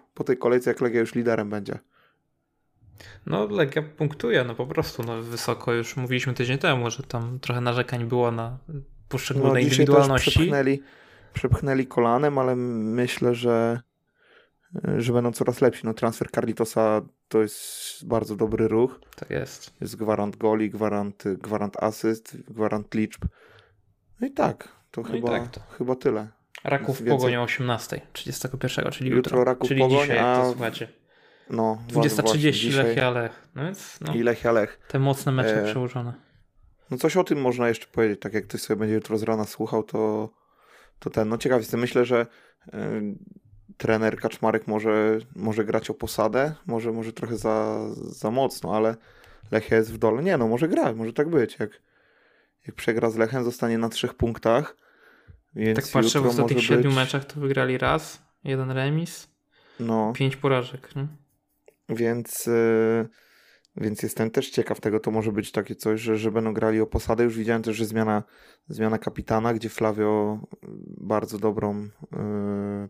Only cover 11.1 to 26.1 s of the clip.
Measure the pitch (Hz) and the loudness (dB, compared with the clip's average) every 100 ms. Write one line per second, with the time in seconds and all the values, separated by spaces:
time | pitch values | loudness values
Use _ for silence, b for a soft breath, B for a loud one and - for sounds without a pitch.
11.1 | B B - 127 - 139 131 127 - 117 | B B -4 0 2 2 0 2 2 4
12.1 | 123 147 139 127 123 123 113 107 120 123 | 4 4 2 2 0 -2 -2 -2 0 0
13.1 | - 123 120 120 117 117 117 - _ b | 0 0 2 2 4 2 0 -8 _ b
14.1 | b b b b _ _ 175 - 101 120 | b b b b _ _ -6 -2 0 0
15.1 | 120 120 117 - 120 123 - 113 110 117 | 2 0 0 -2 2 2 2 -4 -2 -2
16.1 | 113 - - 117 107 113 117 110 110 - | -2 -4 -2 -2 -2 -2 2 2 2 -2
17.1 | _ _ 110 107 - - - - - 110 | _ _ 0 2 -2 -14 -12 -12 -12 -2
18.1 | 113 107 104 107 110 110 110 131 - _ | -2 0 -2 0 2 2 2 2 -2 _
19.1 | - - - - - - - - 107 107 | -16 -8 -6 -6 -12 -20 -12 -12 -4 -2
20.1 | 104 104 - 110 110 107 104 107 101 101 | 0 -2 0 2 2 0 -2 -2 -2 -4
21.1 | - 104 90 95 107 101 - 107 - 113 | -6 -6 -6 -4 -4 -4 -2 -2 0 -2
22.1 | 110 - 123 - 110 107 107 - 110 107 | -2 -6 -18 -14 -4 -2 -2 -4 -4 -4
23.1 | - - b b b b b _ _ _ | -4 -10 b b b b b _ _ _
24.1 | - 262 277 - - - - _ 117 113 | -10 -6 -2 -2 -2 -12 -20 _ -10 -6
25.1 | 117 120 113 120 - - - 123 127 135 | -4 -2 -2 -4 -12 -14 -6 -4 -2 0